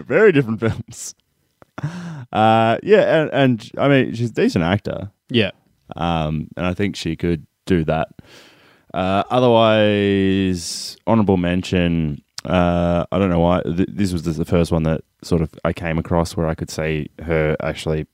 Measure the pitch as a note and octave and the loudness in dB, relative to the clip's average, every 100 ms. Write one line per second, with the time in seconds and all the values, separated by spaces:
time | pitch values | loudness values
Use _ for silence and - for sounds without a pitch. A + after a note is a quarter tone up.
0 | - D#3 A3 D3 A2+ A2 A2 F#2+ - - | -2 4 4 4 0 -2 -2 -4 -10 -14
1 | - - _ _ _ _ _ - D3+ F3 | -16 -18 _ _ _ _ _ -12 -10 -10
2 | F3 D3+ B2 G2+ A2 A2 A2+ A#2 - G#3 | -12 -14 -6 2 4 4 2 0 4 4
3 | A2+ D#3 D3 C3+ C3+ A2+ - - C3+ C3+ | 4 2 0 2 2 2 -4 -2 2 2
4 | G2 A2+ A#2 - G3+ G2+ E2 G2+ - - | 2 -2 -4 0 0 2 0 0 -2 -8
5 | G2+ _ _ A#2+ G2 - _ _ - - | -10 _ _ -2 -2 -4 _ _ -16 -6
6 | E2+ E2 D#2 D#2 - - F2+ F2+ G2+ D#2+ | -2 -2 -2 -4 -6 -6 -4 -2 -4 -4
7 | F2 D#2+ F2 E2 - _ - F2+ D#2 D#2+ | -6 -4 -2 -4 -6 _ 0 2 2 -2
8 | - - - - - _ _ _ _ - | -4 -8 -20 -20 -20 _ _ _ _ -6
9 | F#2 G2 - B2+ B2+ A2+ A2 A2 G#2 G#2 | -2 -2 0 2 4 4 4 4 4 2
10 | G2+ G2 F#2+ F#2+ F#2+ F2 E2 - - - | 2 2 2 2 0 -2 -6 -10 -12 -10
11 | - A2+ G2 F#2 F2 F2+ - F#2 F2 E2+ | 0 2 4 2 2 -2 0 0 2 0
12 | D#2 C#2+ _ - - F2+ F2 F2 F2 F2 | -2 -6 _ -14 -2 2 2 2 0 0
13 | - F#2 G2 E2+ E2+ F2+ - E2+ F#2 - | -2 -2 0 2 2 2 -2 -2 -4 -2
14 | G2+ F2+ E2 D2+ E2 F2 E2 E2+ D#2+ D#2+ | -4 -2 -4 -4 0 0 2 0 0 -4
15 | - _ - E2+ D#2+ - E2 E2+ E2+ D#2+ | -8 _ -4 -2 -2 -4 -6 -4 -4 -4
16 | - A#2+ E2+ - D#2+ D#2+ E2 - D#2 D#2 | 0 0 0 -2 -4 -4 -8 -6 -4 -4
17 | D2 - E2 D#2+ D#2 - - - E2+ D#2 | -6 -12 -2 0 0 -2 -4 -6 -4 -4
18 | D2+ | -6